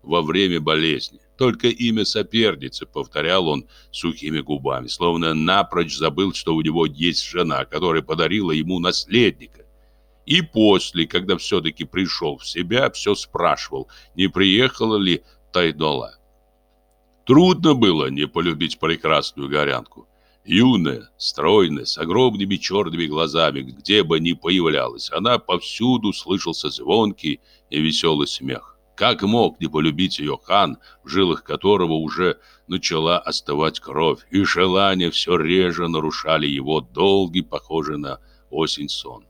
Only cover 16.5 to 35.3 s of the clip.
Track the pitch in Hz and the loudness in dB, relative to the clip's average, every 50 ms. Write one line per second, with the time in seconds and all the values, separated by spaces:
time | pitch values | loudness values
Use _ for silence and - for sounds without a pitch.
16.5 | _ _ _ _ _ _ _ _ _ _ _ _ _ _ _ - 127 151 180 185 | _ _ _ _ _ _ _ _ _ _ _ _ _ _ _ 6 6 8 8 6
17.5 | 180 147 165 160 147 127 113 98 82 78 69 65 67 71 73 73 - 85 85 87 | 4 4 4 4 4 6 6 4 4 2 0 -2 -2 -2 -4 -2 -2 -2 -2 -2
18.5 | 80 76 85 78 - _ - 80 82 - - 78 78 73 69 - _ 73 69 67 | -2 -2 -4 -6 -4 _ -2 -2 -2 0 0 2 2 2 0 -2 _ -8 -8 -2
19.5 | 71 73 73 71 67 62 58 _ _ 58 - _ _ _ _ _ _ _ _ 101 | 0 0 0 0 -2 -4 -6 _ _ -20 -20 _ _ _ _ _ _ _ _ 0
20.5 | - 101 120 131 123 98 80 73 65 57 53 _ _ _ - - - 71 73 82 | 2 4 4 6 4 4 0 0 -2 -6 -10 _ _ _ -8 -8 -4 0 2 4
21.5 | 104 107 92 80 76 67 58 - - 78 80 82 92 120 127 127 107 98 98 98 | 4 4 4 2 0 -4 -6 -8 -6 -6 -4 -2 2 2 2 2 2 -2 -2 -2
22.5 | 98 85 - - 92 101 101 82 82 82 85 76 73 78 82 76 71 82 80 76 | -4 -4 -4 -2 -2 -2 -2 -2 -2 -4 -4 -2 0 -2 -2 0 2 2 2 2
23.5 | 69 69 65 65 65 - - - 104 107 92 78 82 80 80 87 85 - - 82 | 0 -4 -10 -10 -16 -14 -2 2 4 4 4 4 2 2 2 0 -2 0 0 2
24.5 | 92 92 85 80 76 69 64 60 60 58 - - 71 82 98 120 123 104 - - | 2 2 2 2 2 0 -2 -4 -6 -10 -10 -6 -6 -2 0 0 0 0 0 -2
25.5 | 92 87 - - - - 110 127 127 117 107 104 90 - - - 95 92 - 85 | -2 -2 -2 -8 -6 -2 2 2 2 2 0 -4 -4 -4 -2 -2 -2 -2 -2 -4
26.5 | 78 - - 73 - 62 62 76 92 113 110 104 98 - - 78 67 - _ _ | -6 -4 -6 -8 -8 -6 0 2 4 4 4 2 -2 -4 -6 -6 -6 -6 _ _
27.5 | _ _ _ _ 71 73 78 80 78 - - 82 78 73 73 - - - 65 65 | _ _ _ _ -2 0 0 0 0 2 2 2 2 2 0 -2 -4 -8 -6 -8
28.5 | 64 57 - - _ _ _ _ _ - 101 120 117 - 98 101 113 117 107 82 | -8 -8 -10 -18 _ _ _ _ _ 0 2 2 2 2 0 2 4 4 2 2
29.5 | - _ 82 76 73 78 78 80 73 78 92 87 - - 73 73 67 - _ - | 0 _ -6 -2 0 2 2 2 2 0 -2 -2 -2 -4 -4 -6 -6 -6 _ 0
30.5 | 92 101 95 76 64 _ _ - - _ _ - 73 95 95 87 80 - _ - | 2 2 2 0 -2 _ _ -20 -20 _ _ -4 0 2 2 2 2 -2 _ -8
31.5 | 76 73 - 98 104 95 90 82 80 80 80 76 73 85 92 87 - _ _ _ | -8 0 2 2 4 4 2 0 0 -2 -2 -4 -2 0 0 0 0 _ _ _
32.5 | _ _ _ - 87 90 - - 87 80 80 82 87 85 - - 78 - - - | _ _ _ -8 -8 -4 -4 -2 -2 0 2 2 0 0 -2 -4 -8 -6 -4 -4
33.5 | 73 73 80 78 78 - - - 67 76 82 80 67 - - _ - 98 98 85 | -2 0 0 0 -2 -4 -14 -6 -2 0 0 0 0 -2 -8 _ 0 0 2 2
34.5 | - 87 92 95 92 95 98 98 95 92 87 85 - - - 85 | 2 2 2 2 4 2 4 2 2 2 0 -2 -2 -4 0 0